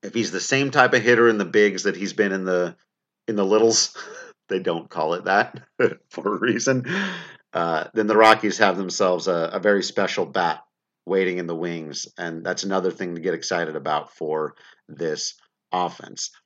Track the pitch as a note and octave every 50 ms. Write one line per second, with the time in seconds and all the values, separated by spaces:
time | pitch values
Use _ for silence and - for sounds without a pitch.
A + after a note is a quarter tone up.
0 | - G2 - A2+ A2 F#2 E2+ F2+ - - C3+ C3+ C#3 C#3 - D3 B2+ B2 - B2
1 | G#2 A#2 A#2+ A2+ A#2+ A#2 A2+ G#2 G2+ E2+ - G#2+ G#2 G#2 F#2 F2+ F2+ G2+ F2 F2
2 | G2 F#2+ F2+ G2+ G#2 G2 F#2+ F#2+ F#2 F#2 F2+ F2+ F2+ F2 F2 _ _ _ _ _
3 | _ _ _ _ _ - A2 G#2 G2 F#2+ G#2 A2 A2+ A2+ A2 - - - - -
4 | - - - - - - - _ _ _ G2 F#2+ F#2 F#2 E2+ E2+ - - - E2+
5 | D#2 D#2+ E2+ F2+ F#2 F#2 F#2+ G2+ A#2+ - - - - _ _ _ B2 - - -
6 | _ _ - - - G2+ G#2 - - B2 G#2+ A#2 - C3+ C3 B2+ B2 B2+ F3+ G3
7 | G3 F#3+ F2+ - - - - - _ _ - E2+ E2+ E2+ E2 D#2 E2 - _ A2
8 | G#2+ G#2 A2 G#2+ A2 A2 A2 A2 - G#2 F2+ G2+ A2 G2 F#2 F2+ G2 F2+ E2+ -
9 | G#2 F#2 F2+ E2+ D#2+ F#2+ F2 E2+ E2 E2 F#2 F#2+ F2+ G#2 G2+ G2 F2 - - -
10 | G2 F#2 - - F2+ D#2 - F#2+ F2+ E2 D#2 D#2 - _ _ _ _ _ _ _
11 | _ E2+ F#2 F#2+ F#2+ F2+ F2+ F2+ F2 E2 E2+ E2 E2 F2 E2+ E2 D#2+ D2+ C#2+ -
12 | - - _ - F2+ E2+ E2 E2 E2 F#2 F2+ F2+ - G2 F#2+ F#2+ F2+ F#2 E2+ -
13 | G2 F2+ E2+ E2+ D#2+ F#2 E2 D#2+ - - F#2+ F2 E2+ D#2 D#2 D2+ C#2 D#2 D2+ D2+
14 | D2+ - _ _ E2+ D#2 D#2 D#2 D2+ D2 - _ - - - _ _ _ D#2 D2
15 | E2+ D#2+ D2+ D2 - - - _ _ _ _ _ _ _ - F2+ F2 E2+ F2 -
16 | - - - - - - _ _ _